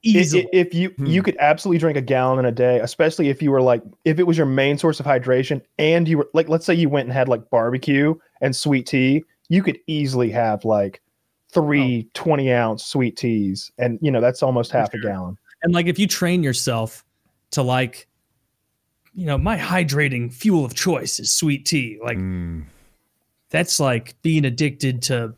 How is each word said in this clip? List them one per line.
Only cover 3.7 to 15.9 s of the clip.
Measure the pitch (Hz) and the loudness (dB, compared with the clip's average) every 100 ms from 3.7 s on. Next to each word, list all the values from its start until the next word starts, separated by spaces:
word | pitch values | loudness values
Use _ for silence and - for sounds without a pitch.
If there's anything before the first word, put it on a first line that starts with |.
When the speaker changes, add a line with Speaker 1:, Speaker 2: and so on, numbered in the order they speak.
| 117 - - - | 2 -2 -6 -2
Speaker 2:
if | 156 | 2
it | 175 | 2
was | 165 | 2
your | 143 | 2
main | 131 135 147 | 2 2 2
source | 165 147 | 0 -2
of | 139 | 0
hydration | 131 123 127 127 139 - - | 0 2 0 0 -6 -8 -2
and | 151 170 160 | 2 2 2
you | 156 | 2
were, | 143 | 2
like, | 160 160 | 0 2
let's | 160 165 | 0 0
say | |
you | 170 156 | 2 2
went | 143 123 | 0 -2
and | |
had, | 127 127 | 0 0
like, | 117 104 | 0 0
barbecue | 120 113 127 139 139 147 160 _ _ | 0 0 -2 0 2 2 0 _ _
and | 131 127 | -2 -2
sweet | 151 135 120 | 0 -2 0
tea, | 135 131 143 - _ _ | 0 2 2 -2 _ _
you | 175 | 0
could | 190 - - | 0 -4 -6
easily | 156 139 131 120 | -4 -2 0 0
have, | 113 113 104 113 | 0 -2 -2 0
like, | 107 101 - _ _ _ _ _ | 0 0 -6 _ _ _ _ _
three | - 151 143 131 120 110 | -2 0 2 2 0 -6
Speaker 1:
Oh. | |
Speaker 2:
twenty | - 170 151 135 | -6 -2 0 2
ounce | 123 117 110 - | 2 0 -2 -6
sweet | 139 120 - | -2 -2 -2
teas. | 123 110 101 98 - - | -2 0 -2 -4 -10 -4
And, | 123 113 | -4 -2
you | 156 | 0
know, | 127 | 2
that's | 120 127 | 2 2
almost | 135 127 113 | 0 0 0
Speaker 1:
For | 127 | -2
Speaker 2:
half | 107 | -2
a | 113 | -4
Speaker 1:
sure. | 107 | -6
Speaker 2:
gallon. | 95 90 101 _ _ | -6 -8 -12 _ _
Speaker 1:
And, | 170 | -2
like, | 175 | 0
if | 170 | 0